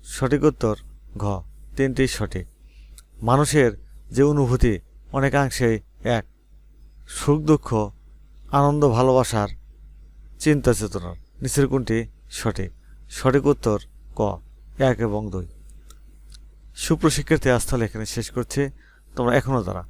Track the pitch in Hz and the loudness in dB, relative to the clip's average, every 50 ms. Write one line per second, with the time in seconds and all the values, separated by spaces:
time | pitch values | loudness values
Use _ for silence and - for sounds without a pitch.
0 | - - - - 135 127 139 143 143 151 139 - - 110 107 - - - - - | -16 -14 -6 -4 0 0 0 2 2 2 0 2 -2 -2 -2 -4 -8 -20 -20 -20
1 | - - - 101 98 101 98 92 - - - - - - - - 135 135 127 131 | -20 -18 -10 -6 -4 -4 -4 -4 -8 -14 -20 -20 -20 -14 -4 -2 -2 -2 2 0
2 | 135 127 - - 107 95 - 92 90 - _ _ - - - - - - - - | 0 0 0 -4 -6 -6 -6 -10 -10 -10 _ _ -20 -20 -20 -20 -20 -20 -20 -20
3 | - _ - - 107 113 123 139 147 - 139 151 131 117 104 - - - - - | -20 _ -16 -6 0 2 2 2 2 2 4 4 2 2 0 -4 -16 -20 -20 -20
4 | - - - 117 139 147 151 147 139 120 127 123 - 120 104 85 - - - - | -20 -6 2 2 4 4 4 2 2 2 2 4 4 2 2 -2 -6 -14 -20 -20
5 | - - - 135 135 139 123 143 139 131 - - 127 117 113 104 - - _ - | -18 -8 -4 -2 0 2 2 2 0 0 0 0 0 0 0 0 -4 -12 _ -8
6 | - 113 120 113 - - _ _ _ _ - - _ - - - - - - - | -2 -2 -2 -2 -2 -6 _ _ _ _ -20 -20 _ -20 -20 -20 -20 -20 -20 -20
7 | - - - - - - 143 156 151 151 156 147 - - 120 110 107 101 - - | -20 -14 -12 -6 0 0 0 0 4 2 2 2 2 -2 -2 -2 -2 -4 -8 -16
8 | - - - - - _ - - - - - 139 143 143 147 151 147 139 110 113 | -20 -20 -20 -20 -20 _ -20 -20 -12 -2 2 2 4 4 2 4 2 2 4 4
9 | 127 131 127 127 123 - - 110 104 101 - - - - - - - - - - | 4 4 4 4 2 2 0 -2 -2 -2 -4 -12 -16 -20 -20 -20 -20 -20 -20 -20
10 | - - - - - - - - - 156 151 143 127 123 117 101 110 101 - 98 | -20 -20 -20 -20 -20 -20 -16 -2 0 2 2 4 4 2 2 2 -2 -6 -6 -8
11 | 90 90 87 - - _ _ - 131 127 - 143 139 135 135 135 123 107 110 113 | -8 -8 -12 -14 -18 _ _ -10 -8 -4 0 0 0 2 0 -2 -2 0 -2 -2
12 | 117 - - - - - - - - 113 104 - 98 - - - _ - - - | -2 -6 -14 -20 -20 -16 -14 -4 -4 -4 -4 -4 -8 -8 -10 -18 _ -20 -20 -20
13 | - - - - - 131 127 143 135 143 143 - - 117 104 101 - - - - | -20 -18 -14 -2 0 2 2 4 2 2 0 2 0 -2 -2 -2 -4 -10 -20 -20
14 | - - - - 110 101 95 87 - - - - - - - - 131 131 123 104 | -20 -18 -6 -4 -4 -4 -4 -8 -14 -20 -20 -20 -20 -20 -4 -2 0 0 0 0
15 | 117 110 101 107 107 104 92 95 87 87 - - - - - - - - - - | -2 -2 -2 -4 -6 -6 -8 -8 -10 -10 -14 -20 -20 -20 -20 -20 -20 -20 -20 -20
16 | - - - - - - - - - - - - - - - - - - - - | -20 -20 -20 -20 -20 -20 -20 -20 -20 -20 -20 -20 -20 -20 -14 -10 -2 -2 0 2
17 | - 160 143 - 143 - 160 151 - 135 123 117 - - 131 123 113 104 - 110 | 2 0 0 0 0 0 0 2 4 2 2 2 2 0 -2 -2 -2 -2 -4 -8
18 | 110 - - 120 113 - - 127 117 - - 139 139 139 - - _ _ _ _ | -10 -6 -6 -8 -8 -6 -6 -8 -8 -4 -4 -4 -4 -4 -6 -16 _ _ _ _
19 | _ - - - 123 120 120 131 - 127 135 123 98 90 98 90 87 - | _ -14 -6 -2 -2 2 2 2 0 0 -2 -2 -2 -4 -8 -8 -10 -14